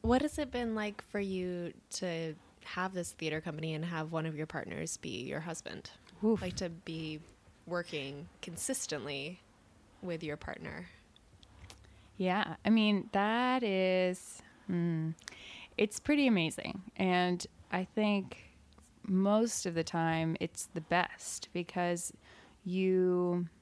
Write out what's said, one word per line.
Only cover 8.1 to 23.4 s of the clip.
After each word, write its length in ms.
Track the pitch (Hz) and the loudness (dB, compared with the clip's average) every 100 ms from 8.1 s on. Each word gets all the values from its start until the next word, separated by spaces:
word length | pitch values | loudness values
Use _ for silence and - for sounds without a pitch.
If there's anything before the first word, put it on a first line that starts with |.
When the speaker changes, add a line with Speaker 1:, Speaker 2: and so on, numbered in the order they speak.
| 143 175 - | -10 -14 -14
Speaker 1:
consistently 1000 | - 170 - 262 - 147 143 139 147 185 - - - - - - | -12 -6 -4 -4 -4 -4 -4 -6 -6 -12 -18 -20 -20 -20 -20 -12
with 200 | 185 165 | -6 -4
your 140 | 160 151 | -4 -6
partner? 500 | - - - 147 175 - - - - - - - - - - - - - | -8 -8 -8 -10 -12 -18 -20 -20 -20 -20 -20 -20 -20 -20 -20 -20 -20 -2
Speaker 2:
Yeah, 400 | 185 190 160 - | 2 2 0 -2
I 60 | 196 | 4
mean, 380 | 226 214 202 - | 6 6 4 2
that 500 | 196 208 233 254 254 | 2 2 2 2 2
is, 760 | 233 190 185 185 185 185 - - - - - | 2 4 4 4 2 0 -8 -16 -20 -16 -2
hmm, 440 | 175 170 160 160 160 - - - - - - | 0 2 2 -2 -4 -12 -14 -16 -16 -10 0
it's 240 | 202 - | 0 0
pretty 260 | - 294 269 | 2 4 6
amazing. 560 | 202 160 - - 196 185 - | 6 4 -2 -8 -8 -12 0
And 480 | 190 180 180 175 - - - | 2 4 4 0 -4 -12 -6
I 140 | 185 | -4
think 680 | 185 - 214 202 185 - - - - - - - - | -2 0 2 2 -2 -14 -18 -20 -20 -20 -20 -14 0
most 600 | 185 196 214 233 - 190 | 4 6 4 4 0 -2
of 80 | |
the 100 | 165 | 0
time 520 | 165 170 165 160 160 160 | 0 2 2 4 2 0
it's 260 | - - - | -2 -4 -6
the 80 | 165 | -6
best 680 | 156 175 175 - - - - | 2 2 2 -4 -10 -8 -6
because 600 | 180 175 180 175 175 - - - - - - | -6 -2 0 0 0 -4 -10 -20 -20 -20 -12
you 840 | 190 185 185 185 185 180 180 175 | -4 2 4 6 6 4 4 2